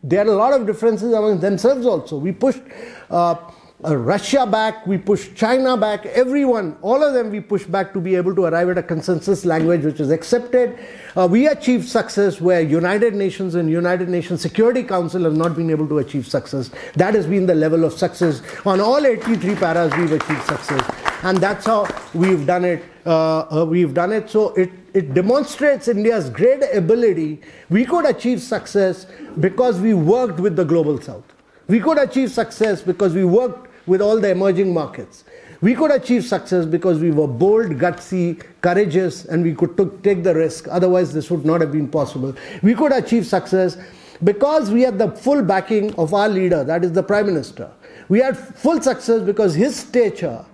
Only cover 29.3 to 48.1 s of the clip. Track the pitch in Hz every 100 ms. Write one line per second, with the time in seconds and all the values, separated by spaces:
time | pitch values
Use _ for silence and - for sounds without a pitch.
29.3 | - 180 190 254 185 214 202 151 233 254
30.3 | 160 196 165 165 165 151 139 - 95 -
31.3 | _ _ _ - 214 247 311 269 269 254
32.3 | - 226 - 220 196 185 175 196 165 185
33.3 | 190 247 - - - - 185 202 220 202
34.3 | 185 196 180 196 196 143 - 107 - -
35.3 | - - - 185 240 311 277 262 247 175
36.3 | 190 - 185 165 170 185 160 165 151 151
37.3 | 117 185 220 226 139 175 175 - 185 175
38.3 | 160 - - 180 180 202 156 185 - -
39.3 | 170 170 156 170 - 185 - 202 190 175
40.3 | 160 160 - - 175 185 180 175 147 -
41.3 | 175 147 170 151 151 143 156 139 139 135
42.3 | 131 - - 196 226 302 262 180 233 180
43.3 | 185 185 190 185 180 - - - - 170
44.3 | 202 277 311 220 226 254 196 214 - -
45.3 | 294 190 190 185 220 208 - 160 196 214
46.3 | 190 185 170 135 165 180 170 180 202 202
47.3 | 170 127 - - - - - -